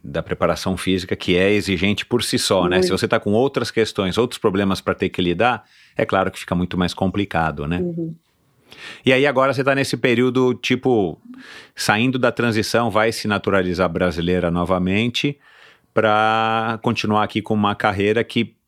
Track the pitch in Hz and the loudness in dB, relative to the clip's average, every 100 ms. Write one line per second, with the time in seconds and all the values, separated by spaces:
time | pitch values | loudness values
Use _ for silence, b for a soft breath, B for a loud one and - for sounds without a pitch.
0 | - 71 - - 85 80 - 92 - 92 | -8 -8 -6 -2 -2 -2 -4 -4 -2 -2
1 | 90 - - 90 95 104 98 92 98 104 | -2 -6 0 2 2 2 0 -2 0 -2
2 | - 120 - 127 - 98 87 92 90 92 | -2 -2 -2 -2 0 2 2 2 2 0
3 | 113 120 - 104 135 139 117 - 110 - | 0 0 0 2 2 0 -4 -2 -2 0
4 | 95 85 123 - 113 95 98 95 - 90 | -2 0 -2 0 0 2 0 0 -2 -2
5 | 95 - 90 85 117 117 b b b - | -2 0 -2 2 0 0 b b b -4
6 | 113 98 92 - - 87 90 92 87 - | 0 2 0 -4 -4 -2 -2 0 -2 0
7 | 95 101 101 85 80 76 73 87 180 165 | -2 -2 -2 -2 -2 -4 -4 -2 -4 -6
8 | 165 160 _ _ _ _ B B B B | -8 -10 _ _ _ _ B B B B
9 | - 131 143 131 135 127 135 135 135 127 | 2 4 4 4 2 2 0 2 0 0
10 | 131 117 127 123 127 120 - 123 131 120 | 2 4 2 4 2 0 -2 0 2 2
11 | 90 76 - - B B B - - 107 | 2 -4 -16 -20 B B B -6 0 2
12 | 123 131 123 - 120 110 107 117 117 104 | 2 2 0 0 0 0 0 0 0 2
13 | 110 110 107 101 - 98 90 87 90 85 | 0 0 -2 -2 0 0 0 0 0 0
14 | 90 82 85 90 85 87 85 92 90 98 | -2 0 0 0 0 0 0 0 0 0
15 | 117 120 143 143 b b b b _ - | 0 -2 -4 -6 b b b b _ 0
16 | 107 107 110 110 113 113 113 110 - 113 | 2 4 2 2 0 0 -2 -2 -2 -2
17 | 107 107 107 113 - 107 104 101 107 98 | 0 0 0 -2 -2 0 0 0 0 2
18 | 101 110 113 - 107 _ | 2 0 0 -2 -4 _